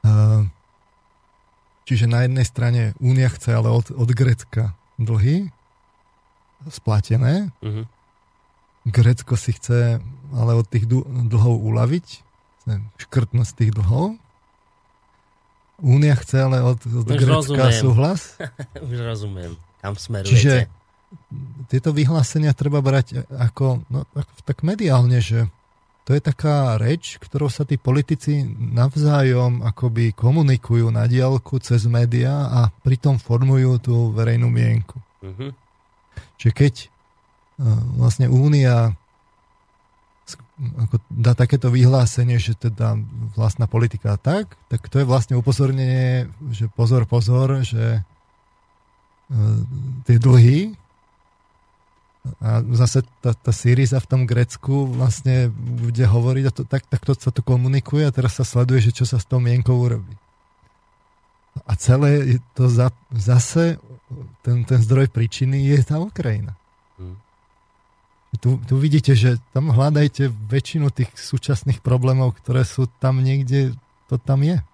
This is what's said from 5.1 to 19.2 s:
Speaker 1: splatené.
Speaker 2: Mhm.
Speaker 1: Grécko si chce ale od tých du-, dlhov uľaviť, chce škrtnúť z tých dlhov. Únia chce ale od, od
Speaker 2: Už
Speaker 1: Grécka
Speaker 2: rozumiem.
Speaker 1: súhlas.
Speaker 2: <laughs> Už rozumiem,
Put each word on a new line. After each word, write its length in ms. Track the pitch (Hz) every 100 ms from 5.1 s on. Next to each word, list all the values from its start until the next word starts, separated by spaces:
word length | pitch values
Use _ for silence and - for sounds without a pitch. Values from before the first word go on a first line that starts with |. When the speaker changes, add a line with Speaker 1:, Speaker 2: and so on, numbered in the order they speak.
| 110 113 170 190 _ _ _ _ _ _ _ _ _ _ _ 147
Speaker 1:
splatené. 880 | - - 107 - 117 127 175 202 -
Speaker 2:
Mhm. 240 | 107 107 117 _ _ _ _ _ _ _ _ _ -
Speaker 1:
Grécko 480 | 113 117 123 - 120
si 160 | -
chce 480 | - - 120 120 117 120 135 143
ale 180 | 131 117 117
od 80 | 110
tých 240 | 120 113
du-, 160 | 127 135
dlhov 560 | 127 117 113 117 113
uľaviť, 460 | 110 110 120 170 - - _ _ _ _ -
chce 80 | 101 107 - -
škrtnúť 400 | 127 113 123 113
z 80 |
tých 180 | - 110 107
dlhov. 400 | 92 127 185 226 _ _ _ _ _ _ _ _ _ _ _ _ _ _ _ _
Únia 400 | 147 135 147 131
chce 240 | - 135
ale 240 | 135 127 123
od, 160 | 120
od 240 | 117 120 110
Speaker 2:
Už 160 | 120
Speaker 1:
Grécka 480 | 127 156 143 139 127
Speaker 2:
rozumiem. 80 | 113
Speaker 1:
súhlas. 560 | 131 117 147 185 - _ 143 -
Speaker 2:
<laughs> 340 | 131 - 143
Už 80 | 120
rozumiem, 560 | 117 110